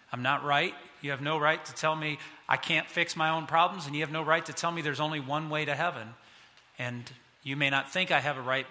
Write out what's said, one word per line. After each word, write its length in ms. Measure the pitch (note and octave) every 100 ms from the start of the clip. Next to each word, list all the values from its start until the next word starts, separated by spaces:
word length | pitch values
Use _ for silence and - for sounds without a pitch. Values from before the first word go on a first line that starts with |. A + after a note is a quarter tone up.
| -
I'm 100 | B2
not 220 | B2+ C#3
right. 320 | C#3+ C#3+ F3+ - - -
You 80 | C#3+
have 120 | C3+
no 180 | D3 D#3
right 240 | D3+ E3+ -
to 80 |
tell 220 | - D#3 D#3+
me 240 | D3+ C#3+ - - -
I 100 | C3+
can't 300 | - D#3 -
fix 280 | F3 E3 E3
my 140 | D#3+
own 180 | D#3+ C#3+
problems, 400 | D#3+ F3+ G3 C#3+
and 80 | C#3+
you 60 |
have 100 | D#3
no 100 | D#3+
right 240 | D#3 E3 E3
to 80 |
tell 180 | C#3 E3+
me 120 | E3+
there's 160 | D3 C3+
only 200 | D#3 D#3
one 300 | C3 D3+ D#3
way 160 | D3+ D3+
to 80 |
heaven." 400 | C#3 F3 C3 A2 A#2 - - - - _ -
And 340 | B2 A#2+ A#2+ - _ _
you 140 | C3+ C#3
may 160 | C#3
not 200 | C#3 C3
think 200 | F#3 F#3
I 80 | D3
have 180 | C#3+ C3+
a 40 |
right, 260 | B2 C3+ C3